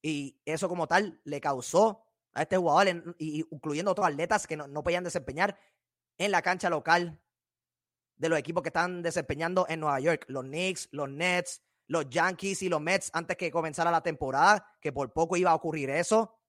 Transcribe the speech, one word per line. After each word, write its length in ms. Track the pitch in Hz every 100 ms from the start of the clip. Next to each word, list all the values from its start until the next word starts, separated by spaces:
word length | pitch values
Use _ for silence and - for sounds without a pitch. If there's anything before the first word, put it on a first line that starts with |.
Y 380 | 151 147 139 _
eso 240 | - 156 185
como 180 | 175 156
tal 340 | 180 208 -
le 160 | - 143
causó 640 | 147 135 - 170 220 202 _ _ _
a 100 | -
este 140 | 156 185
jugador, 320 | 175 151 196
en-, 280 | 170 160 170
y, 220 | 156 151
y 80 | 160
incluyendo 400 | 147 156 147 196
otros 160 | 185 185
atletas 400 | 143 170 214 -
que 100 | 156
no, 120 | 143
no 140 | 143
podían 180 | 151 175
desempeñar 560 | 180 170 131 135 202 - _ _ _ _ _ _
en 120 | 196
la 120 | 185
cancha 280 | 170 180 185
local 500 | 165 147 170 175 151 _ _ _ _ _ _ _ _ _ _
de 120 | 156
los 100 | 160
equipos 240 | 143 165
que 60 | 170
están 340 | 165 175 180
desempeñando 640 | 170 165 143 147 165 185 180
en 120 | 160
Nueva 180 | 151 139
York. 260 | 143 262 -
Los 160 | 135
Knicks, 440 | 131 147 185 180 -
los 160 | 143 139
Nets, 520 | 139 175 180 180 - _ _ _
los 200 | 160 143
Yankees 540 | 135 180 185 196 190
y 60 | 185
los 120 | 160
Mets 300 | 151 190 -
antes 220 | 160 165 175
que 140 | 175
comenzara 400 | 165 160 151 170
la 120 | 170
temporada, 760 | 170 - 135 131 175 208 - _
que 120 | 151
por 200 | 135 135
poco 240 | - 165 180
iba 140 | 180
a 40 |
ocurrir 360 | 160 165 156 135
eso. 480 | 143 175 220 220 _